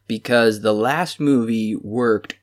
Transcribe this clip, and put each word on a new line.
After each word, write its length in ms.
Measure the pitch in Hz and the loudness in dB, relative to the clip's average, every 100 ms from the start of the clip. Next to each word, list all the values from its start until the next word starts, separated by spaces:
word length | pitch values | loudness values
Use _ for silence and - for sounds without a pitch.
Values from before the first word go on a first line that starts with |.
| - | -8
because 540 | 110 - 120 113 107 | -8 0 4 4 2
the 140 | 110 | 0
last 440 | 107 117 151 170 - | 0 0 -2 -4 -2
movie 560 | 147 131 113 113 107 | 2 2 2 -2 -2
worked 600 | 107 104 113 120 107 - - | -6 -6 -2 2 0 -2 -16